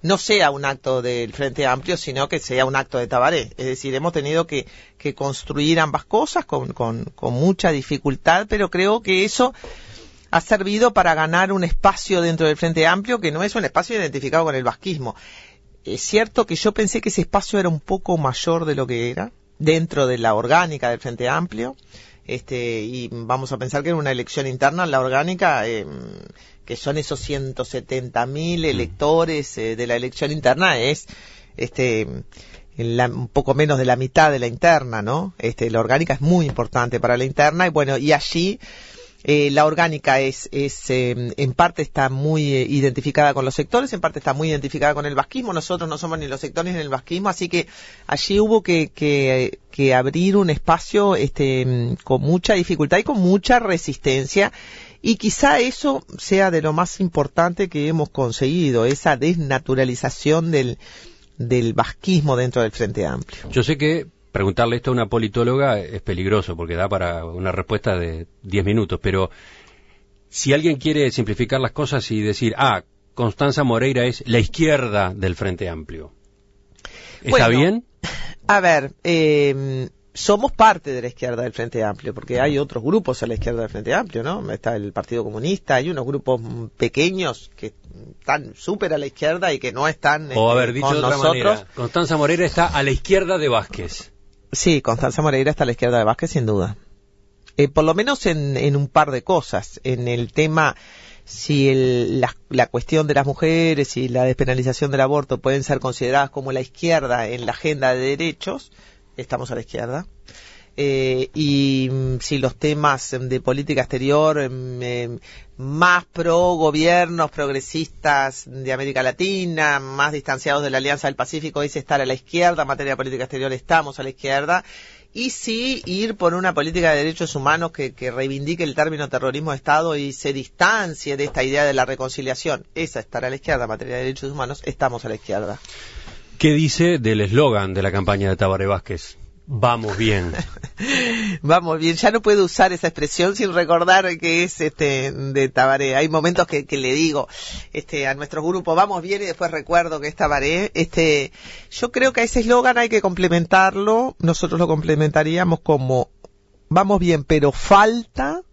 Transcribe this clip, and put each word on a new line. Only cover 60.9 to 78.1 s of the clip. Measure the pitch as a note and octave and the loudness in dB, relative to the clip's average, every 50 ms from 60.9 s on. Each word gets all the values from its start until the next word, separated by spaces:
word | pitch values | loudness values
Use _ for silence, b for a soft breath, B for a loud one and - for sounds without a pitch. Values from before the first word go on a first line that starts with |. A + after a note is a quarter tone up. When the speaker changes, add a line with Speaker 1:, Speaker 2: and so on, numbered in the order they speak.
| B B B B B B B B _ | B B B B B B B B _
Speaker 1:
del | - B2 A#2 B2+ B2 A#2 A2+ | -10 -2 0 0 2 2 2
vasquismo | A2+ A2+ A2+ - - - - F#3+ F#3 E3 D3 D3+ C3 | 2 0 0 -2 -4 -8 -2 2 2 2 2 2 2
dentro | A#2+ B2+ B2+ B2 B2+ | 2 0 0 2 0
del | A#2 A2 | 0 0
Frente | - - A#2 G2 - - F#2+ | 0 -4 -4 -4 -2 -4 -4
Amplio. | D2 B1+ B1+ - - - - - - | -4 -4 -6 -8 -12 -14 -16 -14 -4
Speaker 2:
Yo | - B2+ A2+ | 0 0 0
sé | B2 D#3+ | 0 0
que | C#3 D3 D3+ D#3+ E3+ C#3 - _ _ _ _ | 0 0 0 0 -2 -4 -8 _ _ _ _
preguntarle | _ G2 G2 G2 F#2 - A#2 A#2 A#2+ | _ -2 0 0 2 2 0 0 0
esto | A#2+ - C3 | -2 -2 0
a | |
una | B2+ B2 A2+ | 0 0 0
politóloga | G2 - A#2 A2 G#2+ G#2 A#2+ A#2 A#2+ B2+ C3+ C#3 C#3 A#2 G#2 | 0 0 -2 -2 0 0 0 0 2 2 2 2 2 0 0
es | F2+ - - F#2+ | -4 -6 -10 -10
peligroso | - - G2 F2+ F#2+ G2 G#2 G#2+ - - - | -6 -6 -4 -2 0 0 0 0 0 -2 -6
porque | E2 E2+ E2 E2+ | -8 -6 -6 -2
da | E2+ F#2 G2 | -2 -2 -2
para | G2+ F#2+ F2+ F2 E2+ E2+ E2+ | -2 -2 -2 -2 -4 -6 -8
una | E2 E2 F2+ F#2+ F#2+ | -10 -8 -6 -4 -4
respuesta | F2+ F#2 F#2 - A2 G#2 - A2+ G2 | -4 -4 -4 -4 -4 -2 -2 -2 -2
de | F2+ F2 E2+ D#2+ D#2+ E2 _ _ _ | -2 -2 -6 -6 -8 -12 _ _ _
diez | - G2 F2+ G2+ F2+ | -12 -4 -2 0 0
minutos, | G2 G#2 A2+ G#2 - - F2 | 2 2 2 0 0 -4 -4
pero | - G#2 F#2+ F#2+ F#2+ F2+ B B B B B B B B B B B B B B B B _ _ _ _ | -2 0 0 0 0 -2 B B B B B B B B B B B B B B B B _ _ _ _
si | - - - C3 | -10 -4 2 2
alguien | C#3 D3 D#3 E3+ D#3 | 2 4 4 2 0
quiere | C3 - D#3 D3+ D3+ C#3+ B2 | 0 -2 -2 2 2 2 2
simplificar | - - A#2 G#2 G#2 - A#2+ A2 C3 C3+ | 0 -2 -2 -2 -2 -2 -2 0 0 -2
las | C3 A#2+ | -2 -2
cosas | - - D3 C3+ D3 C3 A2 - | -2 -4 -4 -2 -2 -4 -2 -2
y | A2+ G#2+ | -2 -2
decir, | G#2 G#2+ G2+ - - A2+ G#2+ - | 0 -2 -2 0 -2 -2 0 2
"Ah, | C#3 C3 G#2+ F#2 - _ _ _ _ _ _ | 2 2 2 0 -4 _ _ _ _ _ _
Constanza | - B2 A2 G2 - D3 C#3+ C3 D3+ C#3+ | -2 -2 -2 0 0 0 0 2 2 2
Moreira | B2 A#2 A2+ B2 C#3 C3+ B2 A#2+ | 2 2 2 2 0 2 2 0
es | B2+ B2 - - | 0 -2 -4 -4
la | - A#2 A#2+ | 0 2 2
izquierda | - - - - E3 D#3 D3+ C#3 B2+ A#2 G#2 G2+ G2 F2+ F#2+ | 2 2 2 0 2 4 4 2 2 0 2 2 2 0 -2
del | G2+ F#2+ F#2 F2 | -2 -2 -2 -2
Frente | - - G2 F#2 E2+ G2+ F2 | -2 -4 -4 -4 -4 -6 -8
Amplio", | E2+ D#2+ D#2 - E2 D#2+ D2+ D2 _ _ _ _ _ _ _ _ _ _ _ _ _ _ B B B B B B B B | -8 -8 -12 -12 -14 -16 -16 -18 _ _ _ _ _ _ _ _ _ _ _ _ _ _ B B B B B B B B
¿está | B - | B 2
Speaker 1:
Bueno, | B3 B3+ - A#2 | 4 6 6 6
Speaker 2:
bien? | A#2 C3 C#3+ F3+ G#3 A#3+ - _ _ _ B B | 6 6 4 4 2 0 -4 _ _ _ B B